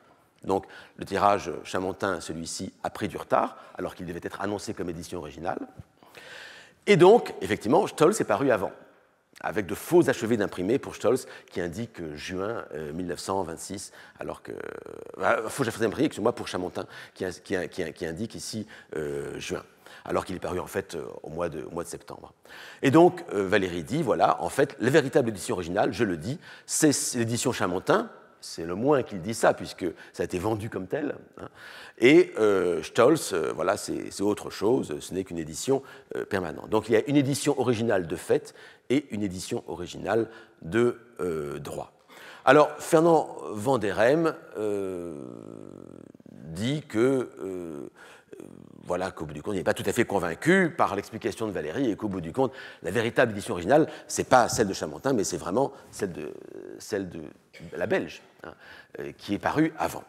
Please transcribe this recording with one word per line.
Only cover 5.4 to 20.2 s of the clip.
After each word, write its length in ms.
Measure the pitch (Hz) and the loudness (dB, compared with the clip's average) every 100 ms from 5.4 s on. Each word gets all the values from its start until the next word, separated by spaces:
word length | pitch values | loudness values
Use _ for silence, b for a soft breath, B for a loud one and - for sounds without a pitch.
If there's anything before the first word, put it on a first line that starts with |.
| 82 - 262 - - _ B B B B B B B _ - | -6 -6 -8 -14 -20 _ B B B B B B B _ 6
Et 100 | 196 | 10
donc, 360 | 180 233 - - | 12 10 6 -6
effectivement, 440 | 98 107 104 160 185 | -2 0 4 4 4
Stolz 320 | - 156 214 | 4 4 6
est 60 | - | 2
paru 260 | 101 135 | 2 2
avant, 200 | 110 95 - - _ _ _ _ - | 2 0 -8 -20 _ _ _ _ -10
avec 260 | - 90 90 | -6 -4 -4
de 80 | 101 | -6
faux 340 | - 175 139 | 4 6 6
achevés 280 | 123 107 113 | 2 0 0
d'imprimés 420 | 95 - 92 135 | 0 -2 0 0
pour 160 | 95 - | -2 -2
Stolz, 320 | 104 127 - B - | 0 0 -2 B -12
qui 100 | 98 | -6
indiquent, 400 | 87 85 117 - | -6 -6 -10 -10
euh, 140 | 80 76 | -10 -10
juin, 500 | - 92 101 113 - | -8 -6 -4 -6 -10
euh, 180 | 76 76 | -10 -8
mille 120 | 80 87 | -6 -6
neuf 140 | 82 | -6
cent 240 | - 98 | -4 -4
vingt-six, 480 | 82 80 - 92 - B B - | -4 -8 -10 -12 -12 B B -12
alors 220 | 78 - | -12 -12
que, 120 | - 50 50 50 50 50 - - | -12 -12 -12 -12 -14 -16 -14 -2
euh, 300 | 92 117 110 | 2 2 0
faux 180 | - 117 | -2 -2
achevés 180 | 98 110 | 0 0
d'imprimés, 200 | 87 - | 2 0
excusez-moi, 280 | - 113 | 0 0
pour 140 | 117 104 | 0 -4
Chamontin, 400 | 95 90 101 87 B B | -6 -6 -8 -10 B B
qui, 120 | - 92 85 | -8 -8 -8
qui, 120 | - 95 78 | -6 -4 -4
qui, 240 | - 80 | -6 -8
qui 120 | 73 85 | -6 -6
indique 280 | 82 113 | -6 -8
ici, 320 | 85 - 110 101 B - - | -10 -10 -8 -10 B -12 -6
euh, 420 | 73 71 69 71 | -4 -6 -6 -8
juin, 240 | - 92 - _ B B | -6 -8 -8 _ B B
alors 220 | - 90 | -4 -2